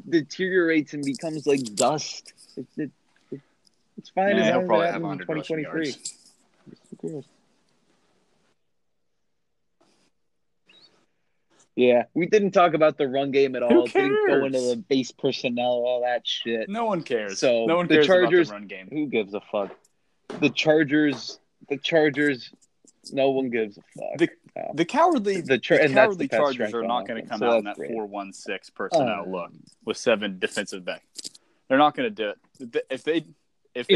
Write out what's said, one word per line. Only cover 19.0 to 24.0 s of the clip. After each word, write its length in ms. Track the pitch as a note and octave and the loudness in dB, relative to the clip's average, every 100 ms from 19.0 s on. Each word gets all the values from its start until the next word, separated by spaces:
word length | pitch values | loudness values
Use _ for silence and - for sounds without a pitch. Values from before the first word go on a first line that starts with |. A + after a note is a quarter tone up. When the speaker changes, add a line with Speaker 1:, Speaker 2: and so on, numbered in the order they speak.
| D3 | -2
Speaker 1:
gives 260 | A#2 G2 | -2 -2
a 80 | G2+ - | -6 -6
fuck? 240 | G#2 G2 - _ _ _ _ - - | -4 -4 -8 _ _ _ _ -14 -2
The 80 | C#3+ | 0
Chargers, 920 | - D#3+ D3+ D3+ D3+ D3+ B2+ - - _ _ - | 2 2 4 4 2 2 -2 -8 -16 _ _ -10
the 80 | C#3 | -8
Chargers, 720 | - E3 D3+ C#3+ D3 B2+ - - _ _ _ _ - | 0 2 2 2 0 -2 -8 -20 _ _ _ _ -8
no 180 | C3+ C3+ | 0 0
one 200 | C3+ C3 | 0 -2
gives 260 | A#2 A2 G2+ | -4 -4 -8
a 60 | |
fuck. 360 | _ - | _ -14